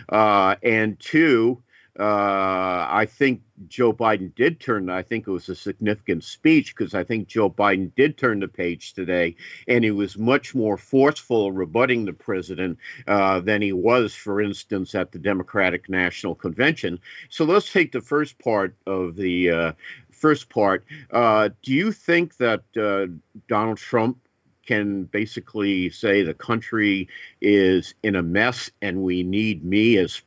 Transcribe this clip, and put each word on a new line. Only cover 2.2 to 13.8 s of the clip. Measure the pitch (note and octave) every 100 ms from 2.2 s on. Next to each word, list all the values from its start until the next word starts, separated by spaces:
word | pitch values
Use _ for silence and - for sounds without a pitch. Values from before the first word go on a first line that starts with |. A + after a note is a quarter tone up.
| G2+ G2 F#2+ F#2 F#2 F2+ D#2+
I | G2+ A2
think | - C#3 A#2 _ - F2+
Joe | - A#2+
Biden | G#2+ A2+ G#2+ F#2 -
did | C#3+ E3
turn, | - G#2+ F2+
I | F#2
think | F#2+ A2+ G#2+
it |
was | F2+ -
a | F2+
significant | G#2 - G#2+ G#2 - F#2
speech, | - - D#3+ D#3+ - -
'cause | F#2
I | F#2+
think | F2+ A2 F#2
Joe | A2 G2+
Biden | F#2 G2+ F#2+ F2+ -
did | D3+ -
turn | B2+ G2+
the | F#2+
page | - F2 E2 -
today, | - F2+ F2+ E2+ - - - -
and | A#2+
he | A2+
was | G2+ G2 G2+
much | A2+ C3+ -
more | C3 A2 G2
forceful | - C3+ C3+ D3+ - A#2 G2
rebutting | F#2+ E2+ G2 B2+ A#2+ G2+
the |
president, | - - F#2+ F2 F2 F#2 E2+ - - -
uh, | G2+ F#2+ F#2+
than | F#2+ G#2
he | G2+
was, | F#2